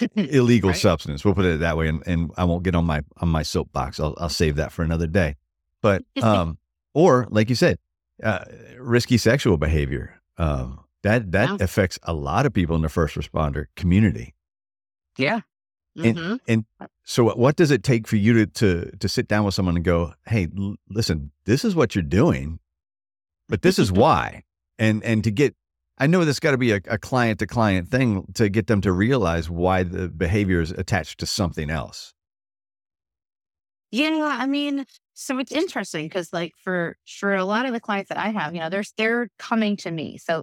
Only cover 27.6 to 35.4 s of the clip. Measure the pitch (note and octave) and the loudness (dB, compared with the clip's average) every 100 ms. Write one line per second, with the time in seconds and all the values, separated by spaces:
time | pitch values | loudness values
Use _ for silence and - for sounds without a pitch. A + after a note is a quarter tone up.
27.6 | G#2+ F#2 E2+ B2+ B2+ G2 - - G#2+ G2 | 2 2 0 0 2 0 -4 0 0 2
28.6 | G2+ G#2 G2 F2+ A2 C3+ F2+ E2+ D#2+ E2+ | 2 0 2 2 2 2 2 0 -4 -2
29.6 | F2+ F#2 F2+ F2+ F2+ D#2+ F2 G#2+ G2 F2 | 2 2 0 -4 -8 -4 0 0 2 0
30.6 | D#2 - - F#2 E2 - - - F2 D2 | 0 -6 -2 -2 -4 -10 -8 -2 -4 -4
31.6 | D2+ D#2 A1+ - - _ _ _ _ _ | -6 -6 -8 -16 -20 _ _ _ _ _
32.6 | _ _ _ _ _ _ _ _ _ _ | _ _ _ _ _ _ _ _ _ _
33.6 | _ _ _ A3 D4+ D#4 D4+ B3 C4 C#4+ | _ _ _ -2 0 0 -2 -2 -2 -2
34.6 | C#4+ C#4 C4+ _ _ - - C4 | -2 -6 -8 _ _ -16 -6 -6